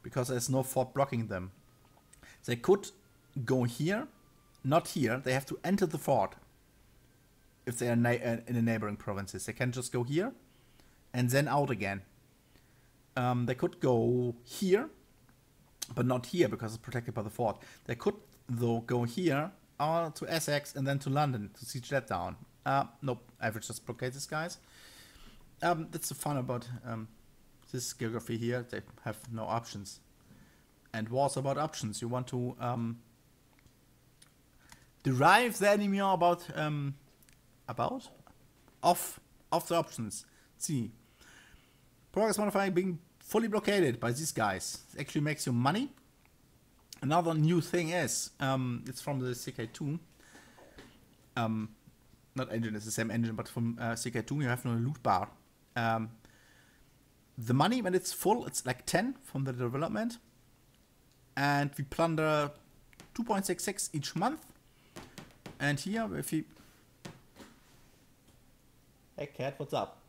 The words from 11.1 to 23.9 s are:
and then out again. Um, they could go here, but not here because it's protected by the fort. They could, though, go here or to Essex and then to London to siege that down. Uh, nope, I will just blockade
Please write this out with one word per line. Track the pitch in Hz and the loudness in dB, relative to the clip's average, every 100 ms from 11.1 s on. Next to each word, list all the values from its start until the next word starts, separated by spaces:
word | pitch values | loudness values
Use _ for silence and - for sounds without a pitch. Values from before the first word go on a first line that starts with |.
and | 123 123 | 0 2
then | 135 147 | 4 4
out | 139 139 | 2 2
again. | 107 98 98 - - _ _ _ - _ _ _ _ _ - | 0 -2 -4 -8 -20 _ _ _ -20 _ _ _ _ _ -2
Um, | 123 123 120 | 2 2 2
they | 123 | 0
could | - - | -2 2
go | 135 120 117 123 123 120 | 4 6 6 4 0 -4
here, | - - 190 196 302 - _ - - _ _ _ _ _ - 127 | -12 -2 4 4 4 -12 _ -20 -20 _ _ _ _ _ -8 0
but | 123 | 2
not | 127 123 | 0 -2
here | 175 160 | 2 2
because | - 110 | 2 -6
it's | 113 | -8
protected | - 120 120 | -6 -6 -4
by | 113 | -6
the | 104 | -6
fort. | - 113 101 - - - | -2 -2 -2 -14 -16 -8
They | 123 | -2
could, | 208 202 - - - | -2 -2 -16 -20 -8
though, | 120 120 117 | -2 0 0
go | 117 123 | 0 0
here | 117 117 175 139 165 - - - | 0 0 2 2 -2 -8 -20 -4
or | 147 165 165 - | 0 0 0 -6
to | 151 | -4
Essex | 160 151 147 143 - | -2 0 -2 -2 -4
and | 135 | -2
then | 139 | 0
to | 139 | 0
London | 139 147 123 101 - | 2 2 0 -6 -12
to | 120 | -10
siege | 131 120 | -10 -2
that | 139 - | -4 -2
down. | 92 90 - - - 131 | -4 -4 -8 -18 -8 0
Uh, | 139 139 - | 0 0 -4
nope, | 139 120 - - | -6 -6 -10 -4
I | 113 | -4
will | 107 | -4
just | - 120 | -8 -12
blockade | - | -10